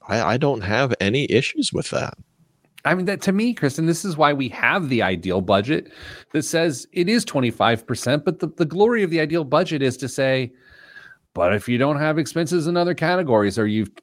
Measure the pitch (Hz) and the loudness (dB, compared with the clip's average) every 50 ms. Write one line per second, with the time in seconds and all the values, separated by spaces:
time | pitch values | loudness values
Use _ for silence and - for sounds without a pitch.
0 | - - 98 113 104 82 110 131 151 143 139 113 92 92 107 120 139 123 117 - | -6 -4 -2 0 0 0 2 2 2 0 0 -2 -2 -2 0 0 0 0 0 0
1 | 92 101 113 139 143 - 85 117 - - - 311 247 - - - - - - 131 | 0 0 0 0 0 2 2 2 2 0 -2 -4 -4 -2 -4 -4 -4 -4 -4 -4
2 | - - - - - _ _ _ _ _ _ _ _ _ _ - - 143 165 185 | -4 -4 -8 -12 -20 _ _ _ _ _ _ _ _ _ _ -6 -2 0 0 0
3 | 180 190 196 151 - 202 190 202 220 247 233 - 151 139 139 - 160 165 170 160 | 0 -2 -4 -2 -2 0 0 2 0 0 0 0 -2 -2 0 0 0 0 0 -2
4 | - 196 165 147 151 147 147 139 135 117 - - - 120 156 196 170 135 127 113 | -4 -6 0 2 2 2 2 0 -2 -4 -2 0 0 2 2 0 0 0 0 2
5 | 101 92 95 85 82 92 87 95 92 95 101 98 107 123 160 - - - - - | 2 2 0 -2 -2 -2 -2 0 2 4 2 2 2 2 -2 -2 -4 -6 -14 -20
6 | - - - - - _ - 156 131 - - 165 165 175 135 - - - - 175 | -18 -18 -18 -20 -12 _ -4 -4 -2 0 0 0 0 0 -2 -4 -8 -6 -4 -2
7 | 175 185 226 240 - - - 139 127 117 110 - 101 113 117 110 - - 120 - | 0 2 2 0 0 -2 -2 0 0 0 2 2 4 4 4 2 -2 -6 -6 -4
8 | - 123 135 151 - 190 160 - 180 151 - - 170 147 156 185 208 233 240 226 | -2 0 -2 0 0 -2 -2 -2 -4 -6 -2 -2 -2 -2 2 2 2 4 4 2
9 | 202 170 165 165 156 147 160 170 156 131 143 160 190 - 160 143 139 131 123 - | 0 0 0 0 0 0 0 -2 0 2 2 2 2 0 0 0 0 0 0 -2
10 | 139 123 - - 135 135 131 131 127 120 - _ _ - - - - - - - | -6 -8 -4 -2 0 0 0 0 -2 -4 -8 _ _ -20 -20 -20 -20 -20 -20 -20
11 | - - - _ _ _ - - 85 90 101 104 - 120 123 120 135 143 151 143 | -20 -20 -20 _ _ _ -4 0 0 2 2 0 0 -2 0 0 0 0 0 0
12 | 151 156 156 160 147 - - 165 170 139 175 175 147 165 175 175 175 175 170 - | 0 0 0 0 -2 -2 -2 -4 -2 0 0 -2 0 0 0 0 0 0 0 0
13 | 165 165 180 185 180 139 117 107 104 101 95 117 107 107 107 110 104 95 - - | 0 0 0 0 2 2 2 4 4 2 2 0 0 0 0 0 -2 -2 -6 -6